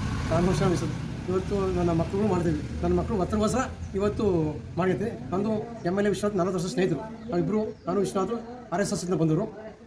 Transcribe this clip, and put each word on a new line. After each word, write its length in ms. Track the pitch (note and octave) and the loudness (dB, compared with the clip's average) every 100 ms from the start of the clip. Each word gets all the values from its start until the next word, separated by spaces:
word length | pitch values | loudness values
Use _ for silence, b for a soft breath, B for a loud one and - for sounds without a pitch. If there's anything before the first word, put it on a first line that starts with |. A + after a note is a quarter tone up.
| - - - | -2 -2 0
ನಾನು 180 | D#3+ F3 | 2 4
ವರ್ಷ 140 | F3+ | 4
ಮೀಸಲು. 500 | G3 F3 D#3+ - - - - | 4 2 0 -4 -6 -6 -2
ಇವತ್ತು 460 | F#3 F#3 G3+ F#3+ F3 | -2 0 0 2 2
ನನ್ನ 140 | F3 | 2
ಮಕ್ಕಳು 360 | E3 E3 G3 G#3+ | 2 2 2 2
ಮಾಡ್ತೀವಿ. 560 | F3+ E3+ D3+ - - | 2 2 0 -4 -2
ನನ್ನ 160 | F3 F3 | 0 2
ಮಕ್ಕಳು 220 | E3+ G#3+ | 2 0
ಹತ್ತರ 160 | E3+ G#3+ | 0 2
ವರ್ಷ 180 | G#3 B3 A#3+ - - | 2 0 -2 -6 -6
ಇವತ್ತು 640 | F#3+ G#3 G#3 G#3 E3+ D#3 C3+ - D#3 | 0 0 2 2 2 0 -2 -6 -2
ಮಾಡಿರ್ತೀನಿ. 340 | F#3 F3 A3 F#3+ - | 0 2 -2 -4 -4
ನಂದು 220 | F3+ G#3+ G#3+ A3+ - E3+ | -2 0 -2 -4 -4 -2
ಎಮ್ 120 | G3 | 2
ಎಲ್ 80 | G#3 | 2
ಎ 40 | |
ವಿಶ್ವನಾಥ್ 260 | F#3+ G#3 G3 | 2 0 2
ನಲವತ್ತು 240 | F3+ F#3 | 0 0
ವರ್ಷ 120 | F3+ | 0
ಸ್ನೇಹಿತರು. 580 | - F3+ D3 - - A2+ | 0 2 0 -4 -10 -4
ನಾವಿಬ್ರು, 340 | F3 E3+ G#3+ A3 - E3 | 0 2 0 -2 -6 -2
ನಾನು 140 | G3 | 0
ವಿಶ್ವನಾಥ್ 760 | F#3 G3 F#3 A#3 - - - | 0 0 -2 -4 -8 -14 -6
ಆರ್ 60 | F3+ | -2
ಎಸ್ 120 | G3 | 0
ಎಸ್ 120 | G3+ | -2
ಇಂದ 100 | F3 | -2
ಬಂದವರು. 580 | F3 D#3+ D#3 G#3+ - - - | 2 2 2 0 -8 -14 -16